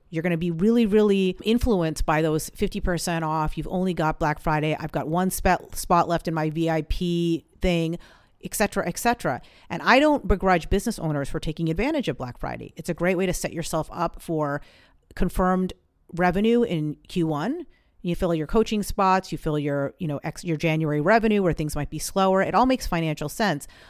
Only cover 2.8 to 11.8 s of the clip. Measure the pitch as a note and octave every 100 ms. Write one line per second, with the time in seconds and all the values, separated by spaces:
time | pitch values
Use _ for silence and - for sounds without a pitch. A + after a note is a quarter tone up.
2.8 | G3 E3+ - E3 D#3 D#3 D#3 - C#3 F#3
3.8 | F#3 E3+ D#3 D3+ D#3 D3+ - D#3 D3+ D3+
4.8 | D3+ D#3 C3 E3 F#3 - G3 F3 - -
5.8 | - F3 E3+ E3+ - D#3+ D#3 D#3 D#3+ D#3+
6.8 | D#3 - F3+ E3+ E3+ E3 - _ F#3 E3+
7.8 | E3 F3 - - _ _ - - G3+ -
8.8 | E3+ E3 A#3 A#3+ E3 B2 - - - E3+
9.8 | D3+ B3 D4+ C#4+ F#3 F#3+ F#3+ F3+ - F#3+
10.8 | A#3 - E3 D3 C#3+ D#3+ E3 D#3 E3 E3